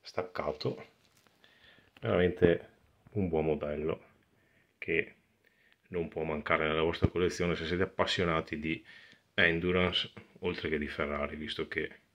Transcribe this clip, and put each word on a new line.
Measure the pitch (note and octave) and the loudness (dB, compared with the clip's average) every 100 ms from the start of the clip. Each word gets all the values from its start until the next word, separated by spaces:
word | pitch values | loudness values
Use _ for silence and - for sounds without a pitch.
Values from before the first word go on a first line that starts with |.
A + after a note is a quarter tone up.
staccato. | - - - - D2 C2+ - - - _ _ _ _ _ _ _ - - _ - | -8 -8 -6 -4 -6 -4 -6 -6 -14 _ _ _ _ _ _ _ -20 -20 _ -8
Veramente | A2+ F#2+ F2+ - F2 E2+ - _ _ _ - | 0 4 4 6 4 4 -2 _ _ _ -8
un | G#2 F#2 | -2 0
buon | D#2+ | 2
modello | D#2 D2+ D2 D2 D#2 - - _ _ _ _ _ _ _ | 2 0 -2 -4 -4 -4 -8 _ _ _ _ _ _ _
che | - E2 - - _ _ _ _ _ _ _ | -2 -2 -2 -12 _ _ _ _ _ _ _
non | F2+ E2 | -4 -4
può | E2 | -4
mancare | D#2+ D2+ - E2 D#2 | -4 -4 0 2 2
nella | D#2 | 2
vostra | D#2+ E2+ F2+ | 2 2 0
collezione | E2+ F2+ - F2 E2 | 2 0 2 0 0
se | D#2+ | -2
siete | F2 | 0
appassionati | F#2+ - F2+ - F2 D#2+ D#2+ D#2 | -2 0 0 2 2 0 -2 -6
di | D#2 E2 - - - - _ | -4 -6 -8 -20 -20 -20 _
endurance | - F2 E2 F2+ F2+ F2+ F2+ - - - - | 2 4 4 2 2 2 0 -4 -10 -20 -6
oltre | F#2 E2+ D#2 | -6 -4 -2
che | D#2 | -2
di | D2 | -4
Ferrari, | - D2 D2 D2 D2+ | -4 -2 -2 -4 -6
visto | D2+ - D#2 | -8 -6 -4
che | - D#2 - _ | -4 -6 -10 _